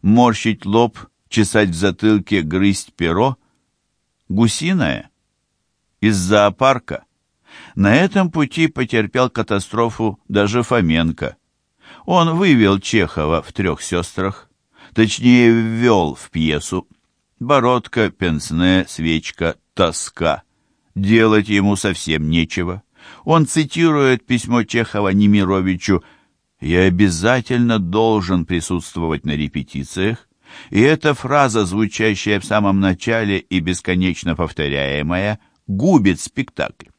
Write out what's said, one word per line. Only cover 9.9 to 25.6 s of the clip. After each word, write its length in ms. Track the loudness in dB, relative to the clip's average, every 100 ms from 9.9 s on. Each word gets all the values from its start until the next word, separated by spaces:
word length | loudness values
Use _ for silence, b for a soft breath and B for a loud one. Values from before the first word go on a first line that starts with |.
| -2 -4 -6 _
даже 340 | 0 0 0
Фоменко. 760 | 0 0 2 2 0 -4 -8 -10 _ _ _ _ B B 0
Он 300 | 2 2 2
вывел 440 | 4 4 4 2
Чехова 600 | 0 -2 0 -2 -2 -2
в 120 | -4
"Трёх 280 | -6 -4 -4
сёстрах", 680 | -4 -4 -4 -6 -8 -8 _ _ _ b b
точнее, 580 | 0 0 2 4 6 6
ввёл 640 | 4 0 0 2 2 0 -4
в 160 | -10
пьесу. 540 | -4 -2 -2 -4 -8 -8 _ _ _ _ _
Бородка, 720 | 0 2 2 0 -2 -2 -2
пенсне, 760 | -2 -4 -4 -4 0 2 2 0
свечка, 680 | -6 -2 -2 -4 -6 -6 -6 _
тоска. 680 | 0 0 0 -12 -4 -2 -2 _ _ _ _ _ -6
Делать 520 | 2 4 4 2 2
ему 300 | 0 0 0
совсем 520 | -2 -4 -4 -2 0
нечего. 540 | -2 -2 -4 -6 -8 _ B B B
Он 220 | 0 0 2
цитирует 800 | -2 -4 0 0 2 2 0 _
письмо 380 | -4 0 -2
Чехова 460 | 0 -2 -2 -2 0
Немировичу: 920 | 2 4 4 2 0